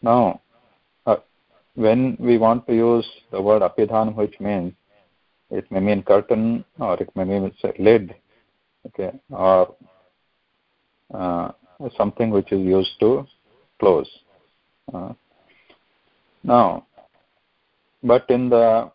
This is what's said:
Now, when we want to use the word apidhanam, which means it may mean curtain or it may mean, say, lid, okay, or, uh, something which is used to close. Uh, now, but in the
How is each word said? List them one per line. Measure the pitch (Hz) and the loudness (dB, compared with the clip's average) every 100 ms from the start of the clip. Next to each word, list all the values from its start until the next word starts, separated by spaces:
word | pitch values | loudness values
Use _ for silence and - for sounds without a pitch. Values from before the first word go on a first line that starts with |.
Now, | 117 123 107 85 _ _ _ _ _ _ - 104 _ _ _ _ _ - | 2 2 2 -2 _ _ _ _ _ _ -2 -2 _ _ _ _ _ -2
when | 110 117 131 - | 0 2 0 -2
we | 120 117 | 0 2
want | 113 120 120 | 2 0 0
to | |
use | 117 117 120 107 - _ | 0 2 0 -2 -14 _
the | 95 | -4
word | 98 107 | 0 2
apidhanam, | 92 - 107 113 110 107 | 2 -2 -2 -2 -4 -4
which | 104 - | -6 -6
means | 101 101 87 - _ _ _ _ _ _ _ | -6 -6 -8 -12 _ _ _ _ _ _ _
it | 95 - | -12 -8
may | 95 | -4
mean | 101 101 | -2 -4
curtain | - 101 - 110 113 117 - - | 0 0 0 -2 -2 -4 -8 -10
or | 113 90 | -6 -4
it | 95 | -6
may | - | -6
mean, | 92 98 95 - | -4 -4 -6 -6
say, | - - | -8 0
lid, | 101 113 90 - _ _ _ _ _ _ - | 4 4 0 -16 _ _ _ _ _ _ -20
okay, | - 92 - _ | -12 -12 -12 _
or, | - 95 95 90 - _ _ _ _ _ _ _ _ _ _ _ _ _ | -2 2 4 2 -4 _ _ _ _ _ _ _ _ _ _ _ _ _
uh, | 104 90 87 87 - _ _ 135 - | -8 -6 -6 -8 -12 _ _ -14 -4
something | 101 - 113 | -4 -2 -2
which | 104 95 | 0 -2
is | 98 | -2
used | 92 95 92 - | 0 0 0 0
to | 107 139 139 _ _ _ _ _ | 0 0 -4 _ _ _ _ _
close. | 101 82 - - _ _ _ _ _ _ - | 2 2 -2 -16 _ _ _ _ _ _ -18
Uh, | 92 85 - _ _ _ _ _ _ _ _ _ _ _ _ | -14 -14 -18 _ _ _ _ _ _ _ _ _ _ _ _
now, | - 120 101 85 _ _ _ _ _ _ _ _ _ _ _ _ | 2 2 2 -2 _ _ _ _ _ _ _ _ _ _ _ _
but | 123 120 - | 0 0 2
in | 123 123 | 0 2
the | 120 117 113 - | 4 4 2 -2